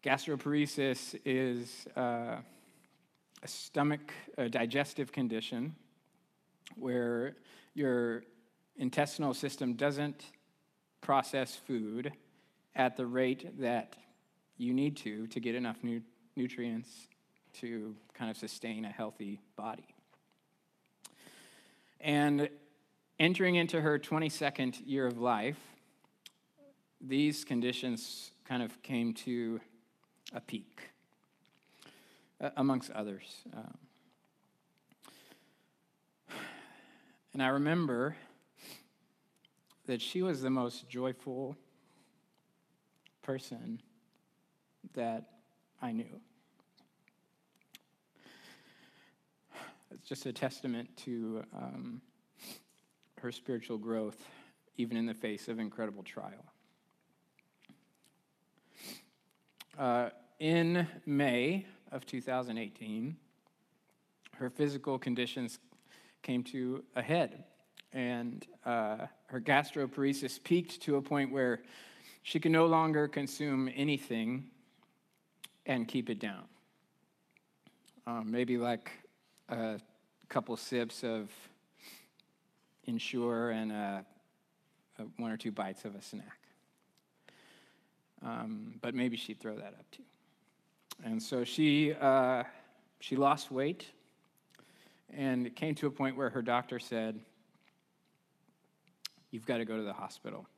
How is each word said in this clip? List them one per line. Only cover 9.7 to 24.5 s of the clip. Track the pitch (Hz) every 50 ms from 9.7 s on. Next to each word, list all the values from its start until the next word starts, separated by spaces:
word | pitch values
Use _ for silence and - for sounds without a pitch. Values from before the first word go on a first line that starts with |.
| 120
doesn't | 117 139 147 139 139 147 147 139 - - - - _ _ _ _ _ _ _ _ _ _ _ _ _
process | - - 139 135 127 - - 139 127 - -
food | - - - 135 117 110 107 110 120 127 143 143 - _ _ _ _ _ _ _ _ _ _ _
at | - 131 - 127
the | - 127
rate | 120 123 127 131 127 135 131 - - - -
that | 131 120 120 117 110 - - - - _ _ _ _ _ _ _ _ _ _
you | - 123 123 127
need | 131 139 147 147
to, | 143 - 107 107 107 113
to | 113 - 127
get | 117 120 113
enough | 123 123 117 110 - -
nu-, | 120 117 117 113 - _ _ _ _ _
nutrients | - 123 123 127 123 120 117 113 113 117 - - - - _ _ _ _ _ _ _ _ _ -
to | - - 120 117 110 107 110 107 104 - _ -
kind | - 123 113
of | 107
sustain | - - 107 - - - 113 110 110 110
a | 104
healthy | 104 - 113 107 - - 107 98 104 101 - _ _
body. | - 104 113 110 - - _ - _ _ _ _ _ _ _ _ _ _ _ _ _ _ _ _ _ _ _ _ _ _ - - - - - - - - - - - - - _ _ _ _ _ _
And | - 151 147 147 147 147 147 143 147 147 - - - - _ _ _ _ _ _ _ _ _ -
entering | 156 170 180 - 190 180 180
into | 175 170 170 - 165
her | 151 156 151 147
twenty-second | 151 - 160 156 160 151 151 - 156 143